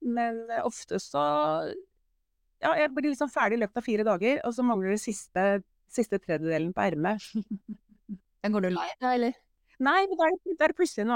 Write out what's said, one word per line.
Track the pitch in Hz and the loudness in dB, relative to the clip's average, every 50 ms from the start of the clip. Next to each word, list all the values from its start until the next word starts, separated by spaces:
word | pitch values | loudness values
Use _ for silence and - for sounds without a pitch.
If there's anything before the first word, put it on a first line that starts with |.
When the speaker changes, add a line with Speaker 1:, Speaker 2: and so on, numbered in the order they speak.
Speaker 1:
Men, | 302 240 233 240 233 233 226 226 226 226 | -4 -4 -2 -2 -2 -2 -4 -6 -8 -6
eh, | 233 - - | -4 -4 -4
ofte | 240 - - - - - 190 | -4 -4 -8 -8 -6 -6 -6
så, | - - - - 147 147 147 151 - 156 156 160 160 - - 381 370 _ _ _ _ _ _ _ _ _ _ _ _ _ _ - | -4 -4 -2 0 0 2 2 2 0 0 0 -2 -2 -4 -8 -10 -14 _ _ _ _ _ _ _ _ _ _ _ _ _ _ -2
ja, | - - - | 0 2 2
jeg | - 302 294 262 | 4 2 0 0
blir | 294 277 302 | 0 0 0
liksom | 277 - 294 269 | 0 -2 -2 -2
ferdig | - 294 240 202 220 240 | 0 0 2 2 2 0
i | 220 | 0
løpet | 196 - | -2 -2
av | 240 - | -4 -2
fire | - 220 208 220 | 0 0 2 2
dager, | 226 196 175 196 233 277 - - | 2 2 2 2 2 0 0 -2
og | 240 233 | -4 -2
så | 247 247 | 0 2
mangler | 247 226 190 185 190 202 | 2 2 2 0 0 0
det | 214 - | -2 -2
siste, | 233 202 - - - - 180 190 196 202 202 196 _ _ _ _ _ | -4 -8 -8 -8 -6 -2 0 2 2 2 0 -2 _ _ _ _ _
siste | - - 226 - 202 196 | -2 -2 -2 0 -2 -4
tredjedelen | _ - 160 151 160 160 160 156 160 175 185 | _ -2 -2 -2 0 0 0 0 0 -2 -2
på | - 202 196 | 0 0 0
ermet. | 165 147 156 185 214 202 - - - | 0 0 0 -2 -2 -4 -6 -8 -6
<laughs> | 220 196 - 208 196 _ - 214 - _ _ _ _ _ - 202 - _ _ _ _ - | -6 -6 -6 -8 -10 _ -12 -16 -16 _ _ _ _ _ -14 -14 -14 _ _ _ _ -2
Speaker 2:
Men | 208 | 0
går | 208 208 | 0 2
du | 185 180 | 2 0
lei | 180 175 - 349 - - | 0 -2 -4 -6 -6 -4
da, | 254 254 247 | -2 0 2
eller? | 247 240 240 247 _ _ _ _ _ _ _ _ - | 2 0 0 -2 _ _ _ _ _ _ _ _ -2
Speaker 1:
Nei, | 262 277 330 381 392 | 0 2 4 2 2
men | 392 370 | 2 2
da | 330 330 | 2 2
er | 320 | 2
det, | 370 - - 349 330 | 2 0 -4 -4 0
da | - 302 | 2 2
er | 311 - | 2 2
det | |
plutselig | - 359 - - - 208 | 2 0 0 0 -2 0
noe | 226 240 | 2 2